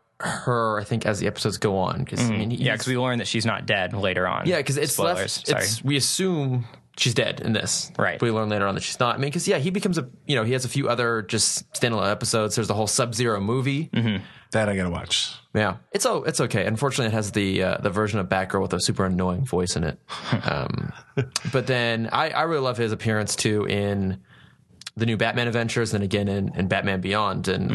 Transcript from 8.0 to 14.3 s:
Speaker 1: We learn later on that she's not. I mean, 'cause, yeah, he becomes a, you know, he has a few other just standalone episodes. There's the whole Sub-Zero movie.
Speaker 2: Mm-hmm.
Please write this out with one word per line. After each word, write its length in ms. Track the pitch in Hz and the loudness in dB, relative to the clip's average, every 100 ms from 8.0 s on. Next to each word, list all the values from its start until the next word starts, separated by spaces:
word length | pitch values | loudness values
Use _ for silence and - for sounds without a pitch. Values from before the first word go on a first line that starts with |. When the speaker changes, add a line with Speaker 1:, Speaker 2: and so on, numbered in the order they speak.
| 101 - | 0 0
Speaker 1:
We 80 | 120 | 0
learn 200 | 110 107 | 0 0
later 180 | 104 98 | 0 0
on 80 | 98 | -2
that 80 | |
she's 160 | - - | -4 0
not. 160 | 120 - | 0 0
I 40 | |
mean, 120 | 143 | -2
'cause, 160 | 170 - | -2 0
yeah, 100 | 175 | 0
he 120 | 151 | 0
becomes 280 | 190 196 160 | 0 0 -2
a, 120 | 127 - - | -4 -8 -2
you 80 | 131 | 0
know, 80 | |
he 80 | 110 | 2
has 140 | 131 127 | 0 -2
a 20 | |
few 200 | 135 139 | -2 0
other 320 | 120 117 113 | 0 0 0
just 500 | 98 113 - - - | 0 0 0 -2 -6
standalone 400 | - 123 110 98 | -2 0 2 0
episodes. 440 | 107 113 113 107 120 | 0 0 0 0 0
There's 120 | 107 | 0
the 60 | |
whole 140 | 104 107 | 0 0
Sub-Zero 520 | - 123 107 120 104 | 0 0 0 0 0
movie. 500 | 98 131 131 139 165 | 0 0 0 -2 -2
Speaker 2:
Mm-hmm. 280 | - 113 98 - | 0 0 0 -6